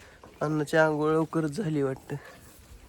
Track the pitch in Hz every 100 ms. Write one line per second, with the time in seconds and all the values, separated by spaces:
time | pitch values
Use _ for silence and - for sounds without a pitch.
0 | - - - - 151 156 143 160 156 151
1 | 151 160 156 165 160 143 190 151 139 135
2 | - 147 - - - - - -